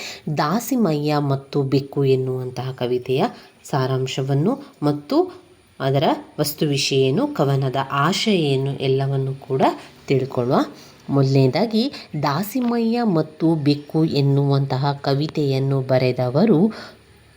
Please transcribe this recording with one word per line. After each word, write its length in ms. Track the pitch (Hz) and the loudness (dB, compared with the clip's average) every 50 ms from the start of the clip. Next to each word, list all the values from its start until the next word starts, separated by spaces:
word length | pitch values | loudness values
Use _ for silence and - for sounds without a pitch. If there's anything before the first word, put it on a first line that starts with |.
| - - - - - - 151 156 | -8 -14 -14 -10 -8 -4 -2 0
ದಾಸಿಮಯ್ಯ 800 | 156 147 180 240 233 - 277 247 214 165 151 147 147 151 151 147 | 0 0 0 -2 -2 -2 0 0 2 2 2 0 0 0 0 0
ಮತ್ತು 440 | 147 139 139 139 - - - 147 | 2 0 0 -2 -4 -4 -2 -2
ಬೆಕ್ಕು 420 | 139 131 143 139 139 - - 143 139 | 0 2 0 0 0 -2 -2 0 2
ಎನ್ನುವಂತಹ 680 | 135 131 131 131 131 127 127 127 123 123 127 127 135 | 2 2 2 0 -2 -4 -4 -6 -8 -8 -6 -8 -8
ಕವಿತೆಯ 520 | 131 - 127 120 123 123 123 131 127 143 196 247 - - - - _ _ - | -6 -4 -2 -2 -2 -2 -2 -2 0 0 0 -2 -4 -10 -20 -20 _ _ -8
ಸಾರಾಂಶವನ್ನು 1120 | - - 131 131 127 131 127 131 131 - 143 131 135 139 139 156 208 277 - - - - _ | -4 -2 -2 0 0 0 -2 -2 -4 -4 -4 -2 0 0 2 2 0 0 -2 -8 -16 -10 _
ಮತ್ತು 600 | 147 147 147 147 - - 269 320 370 359 - - - - - _ _ _ _ - | -2 -2 -2 -2 -4 0 0 2 2 0 -4 -14 -20 -20 -20 _ _ _ _ -4
ಅದರ 240 | 135 139 135 143 160 220 311 302 - - - - | -2 0 2 2 2 2 0 -2 -6 -12 -4 -4
ವಸ್ತು 260 | 147 - - - 160 | -4 -4 -2 -2 -2
ವಿಷಯನು, 600 | 147 143 139 - - 143 135 135 131 139 208 285 | 0 0 -2 -2 0 2 2 2 4 2 0 0
ಕವನದ 500 | 294 294 - 147 139 139 135 139 135 127 135 139 - | -2 0 0 0 2 2 0 0 0 -2 -2 -4 -2
ಆಶಯ 440 | 131 139 143 165 196 - - 226 202 | 0 0 2 2 0 0 0 2 2
ಏನು 380 | 175 151 143 135 135 135 139 | 2 2 2 0 0 0 -2
ಎಲ್ಲವನ್ನು 640 | 135 - 131 135 135 135 135 135 139 135 135 135 135 | -4 -2 0 0 0 0 0 0 0 -2 -2 -4 -6
ಕೂಡ 280 | 139 - - 131 131 214 330 339 - - - - - - | -8 -6 -4 0 0 2 0 0 -2 -12 -20 -20 -18 -2
ತಿಳ್ಕೊಳ್ಳುವ. 520 | - 143 127 131 131 - 127 120 123 147 214 302 - - - - - - - - - | 0 0 0 0 -2 -2 -2 0 2 2 0 0 -2 -6 -16 -20 -20 -20 -18 -6 -2
ಮೊದಲನೇದಾಗಿ 840 | 139 139 139 135 135 135 135 127 120 160 220 226 220 214 247 285 - - - - - 151 | 2 2 2 4 4 4 4 4 2 0 0 0 0 0 0 -2 -4 -10 -14 -10 -6 -2
ದಾಸಿಮಯ್ಯ 800 | 143 147 139 165 214 208 - 262 247 233 240 233 226 226 233 240 | -2 0 0 -2 -4 -4 -4 -2 -2 0 0 0 0 0 0 0
ಮತ್ತು 520 | 240 214 175 156 156 - - - 170 160 165 | 0 2 2 0 0 -2 -4 0 0 2 2
ಬೆಕ್ಕು 500 | 156 135 143 143 147 - - - 160 160 | 2 2 0 0 0 -4 -4 0 0 0
ಎನ್ನುವಂತಹ 880 | 160 - 143 139 139 139 139 143 139 139 139 139 139 135 131 147 143 | 2 2 2 2 4 2 2 2 2 2 2 0 0 -2 -2 0 -2
ಕವಿತೆಯನ್ನು 880 | 139 143 - 143 139 139 151 156 - 156 147 139 135 131 135 135 139 135 | -2 -2 -2 0 0 0 -2 -2 -2 -2 0 0 0 0 0 0 0 -2
ಬರೆದವರು 920 | 127 123 131 127 127 127 127 - 127 123 123 151 214 226 180 151 202 220 - - - - - - - - - - _ - _ | 0 0 2 2 2 2 0 0 -2 0 2 2 4 4 6 4 4 2 0 -4 -14 -18 -20 -20 -20 -20 -20 -20 _ -20 _